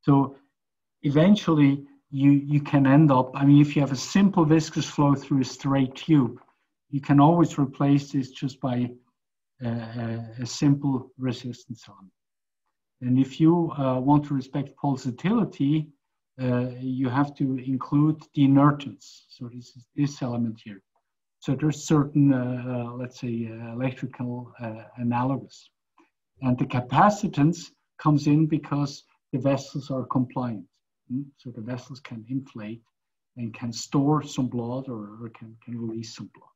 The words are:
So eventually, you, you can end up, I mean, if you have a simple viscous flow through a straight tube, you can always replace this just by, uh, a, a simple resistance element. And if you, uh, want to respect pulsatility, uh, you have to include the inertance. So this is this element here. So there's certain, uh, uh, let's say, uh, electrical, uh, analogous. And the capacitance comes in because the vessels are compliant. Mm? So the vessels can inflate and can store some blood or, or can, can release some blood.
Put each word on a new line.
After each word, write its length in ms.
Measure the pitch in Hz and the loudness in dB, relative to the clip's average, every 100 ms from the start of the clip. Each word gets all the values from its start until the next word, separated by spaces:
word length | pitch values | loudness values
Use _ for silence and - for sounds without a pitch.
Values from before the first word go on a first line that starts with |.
So 360 | - 139 135 - _ _ _ _ _ _ | 4 2 2 -6 _ _ _ _ _ _
eventually, 800 | 156 143 175 208 - 156 143 139 - _ _ | -2 2 4 4 2 4 4 4 -6 _ _
you, 200 | 139 139 | 2 4
you 300 | 143 143 147 | 4 2 -2
can 260 | 143 143 135 | 2 2 6
end 260 | 139 156 | 6 6
up, 180 | 131 - | 4 0
I 100 | - | 2
mean, 160 | 139 143 | 6 8
if 160 | 147 156 | 6 2
you 60 | |
have 100 | 139 | -2
a 40 | 135 | -2
simple 480 | - 196 196 190 | 0 2 4 4
viscous 420 | 156 160 156 - 139 | 4 4 2 -6 -6
flow 260 | - 143 | 2 2
through 280 | 139 - 139 | 2 0 -2
a 20 | |
straight 500 | 127 - 139 139 131 | -2 -6 -2 0 0
tube, 460 | - - 151 120 - _ _ _ _ _ | -4 2 4 4 -4 _ _ _ _ _
you 100 | 139 | -8
can 200 | - 143 | 2 6
always 380 | 147 170 160 - | 6 6 2 2
replace 520 | 139 - 139 143 143 | -2 0 2 2 0
this 200 | 139 127 | -6 -6
just 280 | - 135 - | -8 -8 -6
by, 300 | 135 123 120 - _ _ _ _ _ _ | -6 -4 -4 -8 _ _ _ _ _ _
uh, 40 | 120 | -6
a, 600 | 117 113 120 117 113 113 120 | -6 -8 -8 -6 -8 -10 -12
a 60 | 117 | -10
simple 680 | - 147 139 139 131 - - | 0 2 2 0 -4 -8 -8
resistance 680 | 131 113 127 117 _ 110 - | -8 -6 -10 -14 _ -18 -18
element. 260 | 98 95 _ _ _ _ _ _ _ _ _ | -20 -20 _ _ _ _ _ _ _ _ _
And 180 | 123 127 | 0 2
if 200 | 131 - | 0 2
you, 300 | 160 175 165 143 | 4 4 0 -2
uh, 220 | 135 127 | -2 0
want 240 | 131 147 147 | 2 2 2
to 80 | |
respect 400 | 139 127 143 135 _ | -6 -4 -6 -8 _
pulsatility, 1120 | 143 127 135 113 175 233 175 - 143 156 156 _ _ _ _ - | -4 -4 -6 -4 -2 0 -2 -2 0 0 -2 _ _ _ _ -6
uh, 300 | 127 123 127 123 | -2 -2 -2 -6
you 280 | 131 131 131 | -8 -4 -2
have 260 | 127 143 - | -2 -2 -2
to 220 | 139 131 | -4 -4
include 640 | 127 131 - 147 151 156 - | -4 -6 0 2 2 0 -6
the 100 | - | 2
inertance. 840 | 135 139 143 143 117 101 - - _ | 4 6 4 2 -8 -14 -20 -20 _
So 200 | - 120 | -18 -16
this 240 | 123 120 123 | -16 -20 -20
is 100 | _ | _
this 280 | - 143 - | -4 -4 -2
element 380 | 127 120 117 110 | -6 -4 -4 -6
here. 180 | 110 98 _ _ _ _ _ _ | -16 -20 _ _ _ _ _ _
So 140 | - | -6
there's 300 | 135 156 147 | -2 -2 -4
certain, 480 | - 156 143 147 139 | 0 2 2 2 4
uh, 320 | 127 123 123 123 | 2 -2 -6 -6
uh, 280 | 123 120 | -6 -8
let's 260 | 123 123 - | -10 -12 -10
say, 280 | 123 117 113 | -8 -6 -8
uh, 240 | 113 117 | -10 -12
electrical, 800 | 117 131 127 127 - 123 123 123 - | -6 -6 -6 -12 -8 -8 -8 -14 -14
uh, 220 | 117 110 110 - | -14 -12 -18 -6
analogous. 760 | 120 120 131 131 98 - _ _ _ _ _ _ _ _ | -4 -2 -2 -4 -8 -20 _ _ _ _ _ _ _ _
And 160 | 131 123 | -2 0
the 60 | |
capacitance 1080 | - 127 - 139 202 208 175 147 147 170 - _ _ _ | 0 -4 0 4 4 4 -4 2 2 0 -10 _ _ _
comes 240 | 156 147 151 | 0 2 2
in 200 | 147 156 | 2 2
because 580 | 156 - 143 143 - _ _ _ | -2 -4 -4 -4 -8 _ _ _
the 60 | 131 | -4
vessels 520 | 135 135 - 143 127 | -2 -2 -4 -12 -8
are 140 | 131 | -8
compliant. 600 | 120 131 123 - 123 107 90 _ _ _ _ | -4 -4 -2 -4 -6 -8 -14 _ _ _ _
Mm? 120 | 123 143 _ | -10 -10 _
So 140 | 131 | -18
the 100 | 117 | -14
vessels 400 | 110 123 - 135 | -12 -12 -12 -20
can 240 | - 117 107 | -16 -18 -8
inflate 540 | 135 131 113 107 113 _ _ _ _ _ - | -8 -8 -16 -14 -16 _ _ _ _ _ -12
and 180 | 117 | -12
can 180 | 110 117 | -10 -10
store 500 | 113 - 147 139 151 | -10 -4 0 2 0
some 260 | 147 - 127 | -2 -6 -4
blood 400 | 120 117 127 135 | -4 -6 -8 -8
or, 300 | 113 104 110 | -12 -14 -16
or 80 | 117 - | -18 -18
can, 180 | 113 113 | -20 -20
can 160 | - 117 | -14 -10
release 360 | 117 113 113 - | -10 -10 -12 -14
some 140 | 101 | -18
blood. 160 | _ _ | _ _